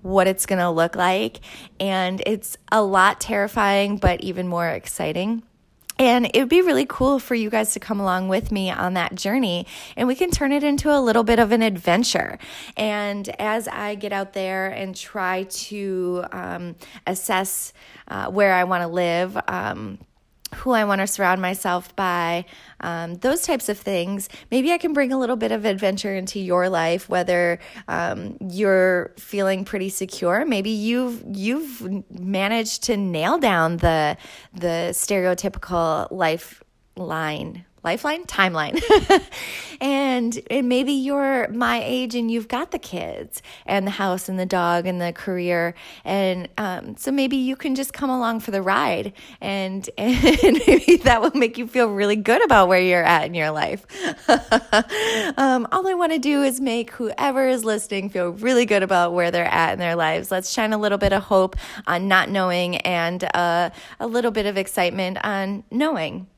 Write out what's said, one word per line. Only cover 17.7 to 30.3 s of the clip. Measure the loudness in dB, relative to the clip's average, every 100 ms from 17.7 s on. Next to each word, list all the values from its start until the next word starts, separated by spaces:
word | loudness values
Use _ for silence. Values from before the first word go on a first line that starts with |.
| -16 -20 -20 -12
uh, | -8 -4
where | 2 4
I | 4
wanna | 2 0 -2
live, | -2 0 0 -2 -4 -4
um, | -4 -6 -6 -10 -12 -18 _ _ _ -16 -8
who | 0
I | 2
wanna | 2 0 -2
surround | 0 2 2
myself | 0 -4 -2 -2 -4 -4
by, | -2 0 -2 -4 -6 -18 -20 -12
um, | -8 -6 -8 -4
those | 0 0
types | 0 -2 -2
of | -6
things, | -4 -4 -2 -6 -8 -16 -2
maybe | 0 2
I | 0
can | 0
bring | 0 0
a | 0
little | 0 -2
bit | -2
of | 0
adventure | 0 0 0 -2 -4
into | -4 -6 -6
your | 0 2 2
life, | 2 0 -2 0
whether, | -2 2 2 2 0 -6 -18 -8
um, | -4 -4 -4 -10 -10
you're | -10 -2 2 4 4 2 -2 -10
feeling | -10 -2 0 -2
pretty | -4 -6 -6
secure. | -6 -8 -4 0